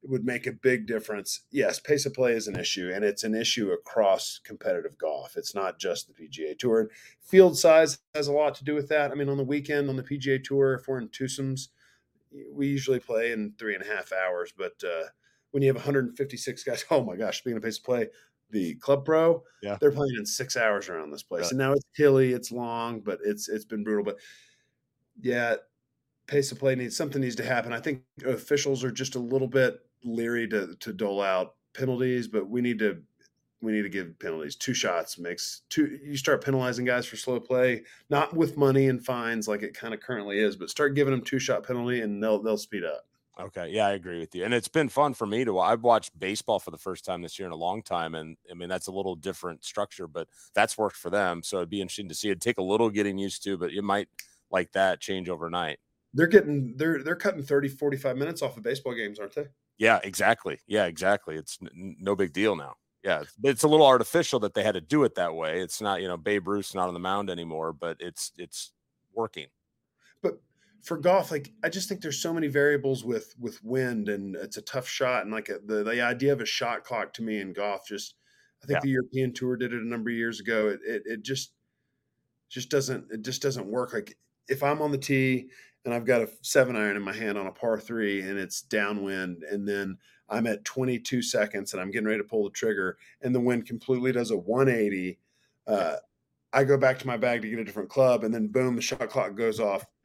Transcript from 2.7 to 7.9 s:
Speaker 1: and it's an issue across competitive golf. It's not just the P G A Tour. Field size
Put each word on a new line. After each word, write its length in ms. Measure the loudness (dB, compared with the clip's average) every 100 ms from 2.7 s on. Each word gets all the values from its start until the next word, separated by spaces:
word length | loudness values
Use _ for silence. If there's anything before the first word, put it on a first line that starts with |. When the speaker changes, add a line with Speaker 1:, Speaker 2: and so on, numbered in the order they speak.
| -4 -4
Speaker 1:
and 140 | 0 0
it's 180 | 0
an 120 | -2 -2
issue 340 | 0 0 0
across 720 | -2 -2 2 4 4 0 -10
competitive 540 | -14 -8 -2 -2 -4 -6
golf. 400 | -6 -4 -8 -10
It's 160 | -8
not 240 | -2 -2 -2
just 300 | -4 -4 -6
the 60 | _
P 120 | -18
G 180 | -8 -8
A 80 | -2
Tour. 340 | 2 2 2 -4 -20 _
Field 360 | 4 10 10 10
size 440 | 8 10 8